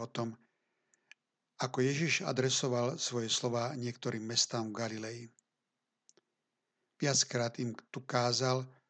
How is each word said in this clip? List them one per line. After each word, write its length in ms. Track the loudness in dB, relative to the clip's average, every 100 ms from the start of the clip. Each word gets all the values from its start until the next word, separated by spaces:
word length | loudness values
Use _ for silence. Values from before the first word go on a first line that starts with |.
o 80 | -6
tom, 240 | -4 -4 -6 _ _ _ _ _ _ _ -20 _ _ _ -6
ako 240 | -2 2 4
Ježiš 400 | 4 2 2 0
adresoval 720 | 2 2 2 2 2 2 0
svoje 320 | -2 -2 0
slová 480 | 0 0 0 -2 -2
niektorým 480 | -4 -4 -4 -4 -2
mestám 480 | 0 0 0 -4
v 40 | -2
Galilei. 400 | -4 -4 -8 -10 -14 _ _ _ _ _ _ _ _ _ _ _ _ _ _ _ _ _
Viackrát 640 | 2 2 2 0 -2 -2
im 160 | -4 -4 -10
tu 160 | -12 -2
kázal 560 | 2 2 2 2 0 -2 -12 _